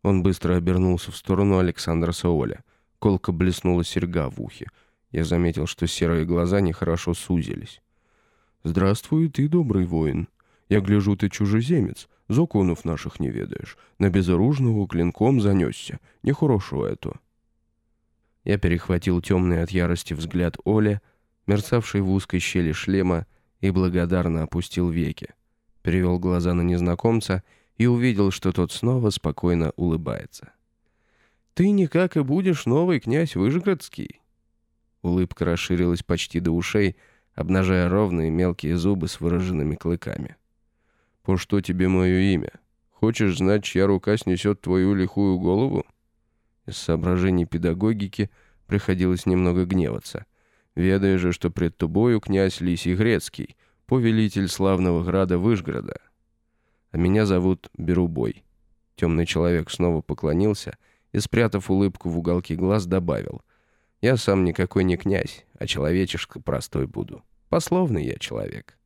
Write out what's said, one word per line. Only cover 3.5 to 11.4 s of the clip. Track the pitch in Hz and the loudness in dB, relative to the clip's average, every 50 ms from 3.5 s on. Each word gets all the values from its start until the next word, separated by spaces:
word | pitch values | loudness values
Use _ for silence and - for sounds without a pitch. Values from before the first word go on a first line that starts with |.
| 87 - - 92 87 87 | 0 0 0 0 2 2
серьга | 82 - - 92 87 87 87 87 73 65 | 0 -2 -2 -4 -4 -2 -2 -4 -4 -4
в | - - | -6 -10
ухе. | - - - - - - _ _ _ _ _ _ _ _ | -12 -12 -12 -14 -18 -18 _ _ _ _ _ _ _ _
Я | - 82 82 | -4 -4 -2
заметил, | 78 87 85 87 85 80 78 76 | 0 0 2 2 0 0 -2 -4
что | - - - 87 80 | -6 -4 -4 -4 -4
серые | - - 90 82 82 80 80 | -2 0 0 0 0 0 0
глаза | 87 87 87 85 87 98 101 | 0 0 0 0 0 2 2
нехорошо | 98 85 80 - 85 80 82 87 - 87 85 | 0 0 -2 -2 -2 -2 -2 -2 -2 -4 -6
сузились. | - - - 90 85 76 50 - 50 - - - _ _ _ _ _ _ _ _ _ _ _ _ _ _ _ _ _ | -6 -4 -2 -2 -2 -2 -4 -8 -10 -12 -16 -20 _ _ _ _ _ _ _ _ _ _ _ _ _ _ _ _ _
«Здравствуй, | _ 82 82 92 92 98 104 - - - 156 156 165 156 | _ -2 0 2 2 2 0 0 -2 -2 0 0 0 0
ты | - - 135 151 | 0 0 0 2
добрый | 160 180 160 120 101 95 90 | 2 2 2 2 2 0 0
воин. | 87 82 80 80 76 - 80 85 - _ _ _ _ _ _ _ _ | 0 0 0 0 0 0 -2 -4 -6 _ _ _ _ _ _ _ _
Я | 98 104 | 0 2
гляжу, | 95 95 104 104 95 104 101 | 4 4 2 4 4 2 2
ты | - 107 98 | 2 0 -2
чужеземец, | - - | 0 0